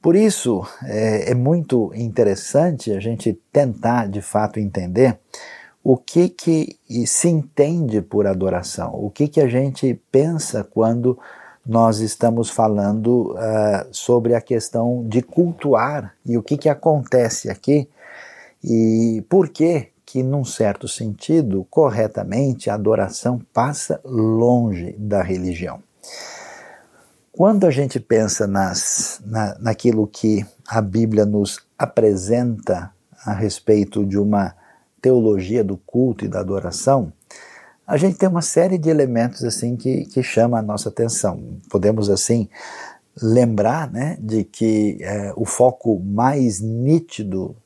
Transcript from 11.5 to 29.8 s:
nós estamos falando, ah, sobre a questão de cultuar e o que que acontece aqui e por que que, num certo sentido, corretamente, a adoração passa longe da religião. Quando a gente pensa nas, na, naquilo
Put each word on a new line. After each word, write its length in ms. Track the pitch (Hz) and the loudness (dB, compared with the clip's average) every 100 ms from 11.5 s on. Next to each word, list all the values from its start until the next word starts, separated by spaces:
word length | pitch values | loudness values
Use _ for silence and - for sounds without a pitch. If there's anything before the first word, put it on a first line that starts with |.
| _ - | _ -2
nós 340 | 113 113 107 | 4 4 2
estamos 500 | 110 - 117 117 110 | -4 0 0 2 -2
falando, 840 | - 110 104 101 107 110 123 110 - | 0 2 2 0 0 2 2 0 -4
ah, 480 | 113 110 107 98 - | -2 0 2 0 -4
sobre 420 | - - 120 117 117 | -10 0 2 4 0
a 60 | |
questão 640 | - 117 - 117 120 123 117 | 0 -4 -2 -2 -2 -2 -2
de 140 | 120 | -2
cultuar 920 | - - 175 165 147 117 123 151 107 _ - | 0 0 0 0 2 2 2 -4 -10 _ -4
e 120 | 120 | -4
o 60 | |
que 140 | 113 147 | -2 0
que 120 | 151 | 0
acontece 800 | 139 160 151 120 127 117 - 113 | 0 2 0 2 2 2 -2 -10
aqui 400 | 98 - 147 139 _ - - - - - _ | -6 2 2 0 _ -20 -20 -20 -20 -20 _
e 600 | - 117 110 113 113 110 - | 0 2 4 2 0 -2 2
por 200 | 190 165 | 2 2
que 420 | - 160 165 110 _ - | 0 0 0 -4 _ -8
que, 160 | 131 | -4
num 220 | 127 143 123 | -2 -2 -4
certo 420 | - 107 101 - | -2 -2 -2 -8
sentido, 800 | - 113 104 - 160 127 95 92 | -8 -8 -8 0 0 2 -4 -2
corretamente, 1000 | - 147 110 107 - 90 107 139 120 - | 2 2 2 -2 -4 -4 -2 0 -2 -4
a 60 | 107 | -2
adoração 680 | 104 110 98 - 123 123 - | 0 0 0 -4 -4 -4 -4
passa 460 | - 127 147 - - - | -2 -2 -4 -6 -8 -4
longe 880 | 120 110 113 120 123 117 90 87 - | -2 0 2 4 4 2 -4 -8 -8
da 240 | 107 101 | -2 -2
religião. 600 | 90 92 92 85 87 - _ _ - - - - - - - - _ _ _ _ _ | 0 -4 -4 -6 -8 -10 _ _ -20 -18 -18 -18 -20 -20 -20 -20 _ _ _ _ _
Quando 380 | - 190 208 185 | 2 4 6 4
a 40 | |
gente 280 | 131 139 - | 2 -2 -4
pensa 480 | - 110 107 - 101 | 0 0 2 -2 -2
nas, 760 | 98 95 92 - - - - 104 | 0 -2 -2 -4 -4 -6 -10 -8
na, 320 | 110 107 - | -4 -4 -4
naquilo 480 | 117 110 | -4 0